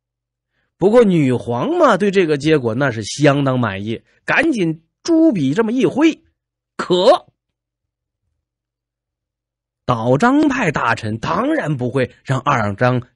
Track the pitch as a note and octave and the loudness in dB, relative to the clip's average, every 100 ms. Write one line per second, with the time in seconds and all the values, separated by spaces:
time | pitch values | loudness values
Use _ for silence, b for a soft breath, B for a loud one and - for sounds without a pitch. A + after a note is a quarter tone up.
0 | _ _ _ _ _ _ _ - F3+ A#3+ | _ _ _ _ _ _ _ -2 2 4
1 | G#3+ E3+ C3+ A#2+ - A#2+ G3+ F4 D4 F#3 | 4 4 2 0 -4 -4 -2 2 2 2
2 | G3+ F#3+ E3 D3 D3+ D#3 A#2+ A2+ C#3 A2+ | 0 0 0 0 0 0 0 -2 -2 -4
3 | G#2 - C#3+ C#3 C#3 C3 A2+ F#2+ G#2 A2 | -8 0 2 2 0 -2 -2 -4 -8 -10
4 | _ _ - D#3+ D#4+ A#3+ E3 D#3+ _ _ | _ _ -4 -2 0 0 -2 -4 _ _
5 | - E4 D#4+ G3+ C3 E3 A3 B3+ D3 B3 | -2 2 2 2 -2 -2 -2 0 -2 2
6 | D#4+ - _ _ _ _ _ - - F3+ | 0 0 _ _ _ _ _ -10 -2 2
7 | G#3 - - _ _ _ _ _ _ _ | 4 2 0 _ _ _ _ _ _ _
8 | _ _ _ _ _ _ _ _ _ _ | _ _ _ _ _ _ _ _ _ _
9 | _ _ _ _ _ _ _ _ - A#2+ | _ _ _ _ _ _ _ _ -6 -4
10 | A#2 C3 A#3+ C#4+ D#4 C4+ F#3 C#3+ B2+ A2+ | 0 2 2 2 2 0 -2 -2 -2 -4
11 | A2 A2+ - E3+ C4 D#4+ D#3 C#3+ B2 C3+ | -4 -6 -4 -4 -2 -4 -4 -4 -4 -4
12 | B2 b - C3 C#3+ C3+ G#2 G2 B2 B2+ | -4 b -6 -4 -2 -2 -2 -2 0 0
13 | - | -4